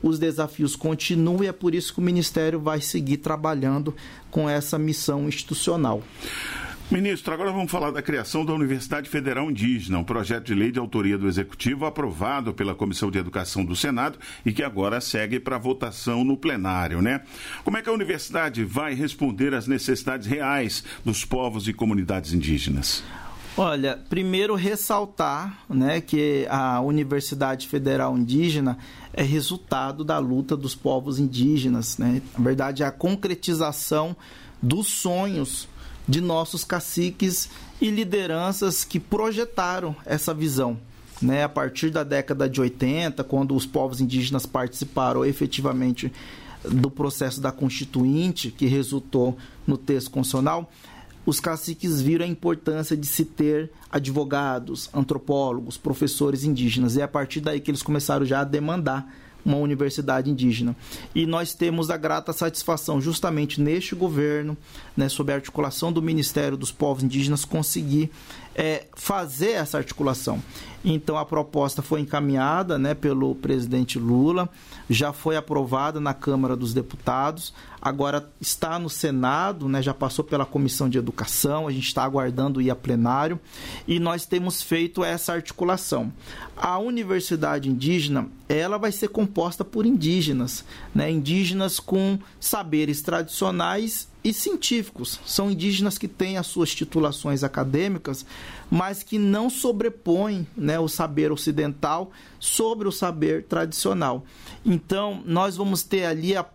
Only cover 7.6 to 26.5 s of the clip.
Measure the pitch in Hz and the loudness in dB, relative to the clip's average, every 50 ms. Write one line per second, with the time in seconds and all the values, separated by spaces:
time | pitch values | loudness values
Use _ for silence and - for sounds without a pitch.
7.6 | 185 151 170 180 151 147 127 143 139 - 151 131 113 - - 160 156 156 160 156 | -2 -2 -2 -2 -2 0 -2 -2 -4 -2 -2 -2 -4 -2 -2 -2 0 0 0 0
8.6 | 147 131 135 131 123 - 151 147 143 - - 151 131 135 127 127 143 156 143 101 | 0 0 0 -2 -4 -4 -6 -6 -6 -4 -4 -2 0 0 -2 -2 -2 -2 -2 0
9.6 | 104 123 127 113 87 87 92 87 85 87 117 117 101 87 117 117 113 117 107 98 | 2 2 2 0 0 -2 -2 -2 0 0 -2 -2 0 -2 -2 -4 -2 0 2 2
10.6 | 104 117 120 127 123 104 - 113 101 98 101 98 98 98 90 92 98 - - - | 2 2 2 -2 -4 -2 0 0 2 2 2 2 2 2 2 2 -2 -2 -6 -2
11.6 | - 117 139 135 156 156 147 - 143 139 80 78 95 113 139 143 123 113 98 - | -2 -2 0 0 -2 -4 -2 -2 -4 -4 -2 -4 -2 -2 -2 -2 -2 -4 -2 -2
12.6 | 101 98 92 - 110 101 92 - 113 98 92 98 90 87 - 98 92 90 - 101 | -2 -2 0 0 -2 -2 0 0 -2 0 0 0 -2 -2 -4 -4 -4 -2 -2 -2
13.6 | 95 85 90 90 - 147 131 117 131 151 123 - - - - - - 120 107 147 | -2 0 0 0 0 0 0 0 -2 -2 -4 -8 -16 -18 -18 -4 -2 0 0 0
14.6 | 147 139 107 95 95 101 110 123 123 - - 113 107 104 120 127 - - 127 123 | -2 -2 0 0 0 0 0 -2 -2 -2 -2 -2 -2 0 -2 -4 -2 -2 -4 -2
15.6 | 110 127 131 131 127 117 95 - - - 120 117 123 131 139 131 - 160 139 107 | 0 -2 -2 -2 -2 -8 -6 -4 -2 0 2 2 4 2 2 2 0 -2 0 0
16.6 | 92 95 92 90 90 80 80 85 92 117 131 139 - - - - - - - - | 0 0 0 0 0 0 2 2 2 2 2 0 -4 -10 -16 -14 -12 -12 -12 -4
17.6 | - - 202 220 220 226 226 220 202 180 180 147 - - - 170 160 151 120 117 | -2 0 0 0 0 0 0 0 0 -2 -2 -4 -4 -4 -2 0 0 0 0 -2
18.6 | 113 95 95 135 151 151 135 123 151 147 - - 151 135 104 92 131 143 135 123 | -4 -2 -2 -2 -2 -2 -2 -2 -2 -4 0 0 0 0 2 2 0 2 2 0
19.6 | 107 123 135 127 - - 131 123 - 131 131 131 101 104 135 147 143 131 143 143 | 0 0 0 0 2 0 0 0 0 -4 -4 -4 -2 -2 -2 0 0 0 0 0
20.6 | 123 107 - - - - - - - 117 110 - - - - 127 127 123 110 110 | 0 -2 -4 -6 -8 -10 -14 -4 -2 -2 -2 -2 -2 -2 -2 -2 -2 -2 -2 -2
21.6 | 101 110 110 - 117 110 104 101 92 85 101 95 80 78 85 87 73 76 78 71 | -4 -4 -2 0 2 2 2 2 2 0 -2 -4 -2 0 0 0 2 2 0 0
22.6 | 69 71 69 69 67 - - - - - - - - - - - - - - - | 0 0 -2 0 0 -2 -2 -2 -4 -10 -14 -12 -12 -14 -14 -14 -14 -8 -2 0
23.6 | 190 175 151 143 135 139 127 - - - 170 180 190 185 185 185 202 208 214 190 | 2 2 2 2 0 0 -2 -4 -4 -2 -2 0 0 2 2 2 2 2 2 2
24.6 | 175 202 214 208 - - 220 202 208 202 202 - 156 147 139 147 175 196 196 - | 0 0 0 -2 -2 0 0 0 0 -2 -2 -2 0 0 0 -2 -4 -8 -10 -12
25.6 | - - - 131 127 139 156 165 165 - - 151 147 147 143 139 131 - | -10 0 2 4 4 4 2 0 0 0 2 2 4 4 2 2 0 0